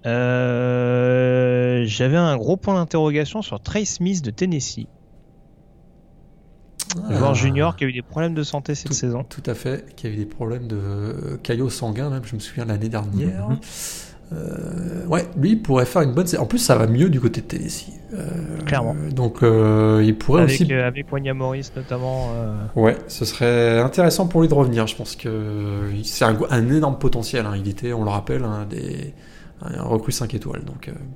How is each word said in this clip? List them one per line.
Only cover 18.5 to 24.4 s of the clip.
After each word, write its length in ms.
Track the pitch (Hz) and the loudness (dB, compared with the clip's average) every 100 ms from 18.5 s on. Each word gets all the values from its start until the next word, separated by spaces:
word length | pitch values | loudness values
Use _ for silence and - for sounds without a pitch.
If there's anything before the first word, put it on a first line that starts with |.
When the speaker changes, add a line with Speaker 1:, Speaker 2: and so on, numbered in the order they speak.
| - 151 | -6 -2
Speaker 1:
Clairement. 300 | 143 117 151 151 | 0 0 -4 -4
Speaker 2:
donc, 320 | 131 120 117 | 0 0 4
euh, 580 | 120 110 110 107 110 110 | 6 6 6 6 6 6
il 140 | 107 107 | 6 4
pourrait 260 | - 147 | 4 6
Speaker 1:
Avec, 160 | 165 135 | 6 6
Speaker 2:
aussi 120 | 160 | 2
Speaker 1:
euh, 140 | 131 123 | 4 0
avec 240 | 127 139 | -2 -4
Wanya 220 | 139 135 | -4 -2
Morris, 360 | 135 131 131 135 - | -2 -2 -4 -8 -10
notamment, 540 | 131 123 127 131 123 117 | -6 -4 -2 -2 -2 -2
euh. 300 | 117 104 107 - | -4 -4 -4 4
Speaker 2:
Ouais, 220 | 110 - - | 4 4 -6
ce 180 | - 110 | -6 -6
serait 540 | - 120 120 117 113 | 0 2 4 4 4
intéressant 480 | 123 - 170 170 180 | 2 4 4 4 2
pour 140 | 165 | 4